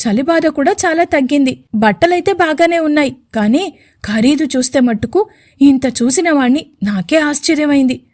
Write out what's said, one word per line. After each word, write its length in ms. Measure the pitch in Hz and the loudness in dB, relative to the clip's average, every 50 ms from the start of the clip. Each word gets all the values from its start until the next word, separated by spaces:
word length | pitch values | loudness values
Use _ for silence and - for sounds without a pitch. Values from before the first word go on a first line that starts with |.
చలి 200 | - 240 196 226 | -4 -2 -2 -2
బాధ 260 | 277 320 330 330 320 311 | 0 0 0 0 0 0
కూడా 240 | 311 294 277 330 | 0 0 0 0
చాలా 320 | 392 381 - 359 320 320 349 | 0 0 0 -2 0 0 0
తగ్గింది. 600 | - - 294 269 240 294 294 277 262 254 - _ _ - | 0 0 0 0 0 0 0 0 0 -2 -6 _ _ -4
బట్టలైతే 580 | 214 220 214 202 - - 349 359 359 - 392 392 | 0 0 0 0 2 2 2 2 0 0 0 0
బాగానే 460 | 349 359 320 311 - 339 330 339 330 | 0 0 0 0 0 0 0 0 0
ఉన్నాయి, 360 | 320 311 294 302 294 254 - - _ _ - | 0 0 0 0 0 -2 -4 -8 _ _ -6
కానీ 380 | 220 208 208 233 302 392 359 - _ _ _ _ _ - | -2 0 0 0 0 -2 -4 -10 _ _ _ _ _ -8
ఖరీదు 400 | - 208 220 220 262 302 277 311 | -6 -2 0 2 2 2 2 0
చూస్తే 360 | 262 - 254 254 - - 277 | -2 -2 -2 -2 0 0 0
మట్టుకు 480 | 247 247 226 214 - - - 359 415 - - _ _ _ _ - | 0 0 0 -2 -4 -4 -2 -2 -2 -2 -6 _ _ _ _ 2
ఇంత 240 | 277 285 269 254 262 | 4 4 4 4 0
చూసిన 460 | 254 - - 233 247 269 - 339 349 | -2 -2 -2 -2 -2 0 0 0 0
వాణ్ణి 340 | 311 285 262 240 262 302 - - _ - - | 0 2 2 2 0 0 -2 -8 _ -8 -6
నాకే 340 | 208 208 190 175 - 302 320 | -4 -4 -4 -2 0 0 0
ఆశ్చర్యమైంది. 840 | 302 294 294 - - - 320 294 302 294 285 277 269 254 254 - - _ | 0 0 -2 -2 -2 -2 -2 0 0 0 2 2 2 0 -2 -4 -10 _